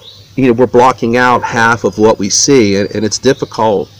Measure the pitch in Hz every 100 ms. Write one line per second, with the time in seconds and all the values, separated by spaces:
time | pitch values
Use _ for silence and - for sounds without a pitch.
0 | - - - - 131 117 123 123 127 123
1 | 117 123 123 120 - 120 113 117 107 101
2 | 107 - 98 - - 139 104 98 101 104
3 | 104 - 123 135 - - 110 95 76 -